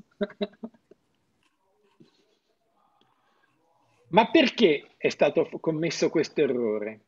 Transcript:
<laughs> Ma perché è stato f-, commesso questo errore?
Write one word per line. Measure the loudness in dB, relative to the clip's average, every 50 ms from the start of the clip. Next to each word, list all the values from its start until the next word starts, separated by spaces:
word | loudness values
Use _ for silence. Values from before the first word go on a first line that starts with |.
| -20 _ _ -8
<laughs> | -8 -8 -6 -10 -10 -10 -10 -18 -20 -20 _ _ _ _ -20 _ _ _ _ _ _ _ _ _ _ _ _ _ _ _ _ _ _ _ _ _ -20 _ _ _ _ _ _ _ _ _ _ _ _ _ _ _ _ _ _ _ _ _ _ _ _ _ _ _ _ _ _ _ _ _ _ _ _ _ _ _ _ 0
Ma | 2 2 2 4
perché | 4 2 2 2 2 4 4 4 4 2 -4 _ _
è | -4 -4 -4
stato | 0 2 0 2 2 0 -2
f-, | -2 -6 -8
commesso | -6 -6 -4 -4 -4 -6 -4 -2 -2 0
questo | 0 0 -2 -2 0 0
errore? | 0 0 0 -2 -2 -2 -4 -4 -6 -8 -12 -14 _